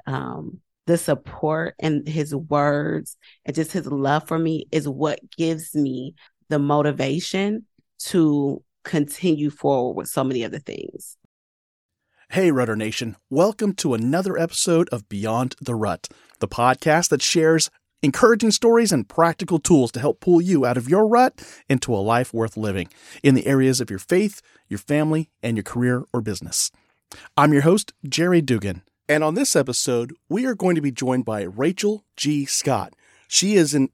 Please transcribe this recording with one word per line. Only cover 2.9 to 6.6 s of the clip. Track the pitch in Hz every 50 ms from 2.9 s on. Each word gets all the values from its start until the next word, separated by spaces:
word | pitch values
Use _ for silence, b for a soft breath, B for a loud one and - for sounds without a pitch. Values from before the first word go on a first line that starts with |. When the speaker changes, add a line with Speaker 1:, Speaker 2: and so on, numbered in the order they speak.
| - 156 151 - - b b b b b _
Speaker 1:
and | - 143
just | 156 160 160
his | - 190 151 -
love | 135 139 135 139 143 156 156 -
for | 165 165
me | 165 160 160 156 - -
is | - 156 147 147
what | 135 139 - 156 - - - - -
gives | - 165 165 165 156 160 - -
me | 151 143 135 127 127 127 143 b b b b b _ _ -
the | 156
motivation | 147